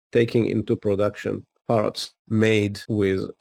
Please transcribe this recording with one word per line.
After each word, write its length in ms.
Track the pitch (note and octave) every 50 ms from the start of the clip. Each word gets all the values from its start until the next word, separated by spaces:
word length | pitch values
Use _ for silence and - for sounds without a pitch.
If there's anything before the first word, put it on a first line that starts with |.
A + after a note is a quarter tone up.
| _ _
taking 360 | - A#2+ A#2 A#2+ - A#2+ G#2+
into 280 | F#2 G#2 A2 G#2 - A#2
production 680 | - - G#2 G2+ F#2+ G#2 G#2 G#2 - - G#2 G2+ G#2 - _ _ _ _
parts 460 | - A#2 G#2+ G#2+ G#2+ - - - - _ _ _
made 540 | - A2 A2 A2 A2 A2 G#2+ G#2 G2+ G2+ - - -
with 400 | A2+ G#2 G2+ F#2+ F#2+ F#2+ G#2+ - - -